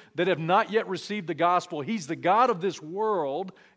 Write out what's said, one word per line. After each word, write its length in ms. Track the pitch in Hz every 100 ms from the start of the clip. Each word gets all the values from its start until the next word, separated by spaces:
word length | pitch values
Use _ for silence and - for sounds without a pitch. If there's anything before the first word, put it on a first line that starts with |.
| - 151
that 120 | 180
have 100 | 156
not 320 | 165 196 208
yet 160 | 220 180
received 420 | 180 - 208 165
the 60 |
gospel. 460 | 151 170 180 - 151
He's 280 | 139 226 143
the 60 |
god 360 | 156 170 214 254
of 100 | 180
this 220 | 185 -
world. 680 | 151 190 220 190 139 151 190 - -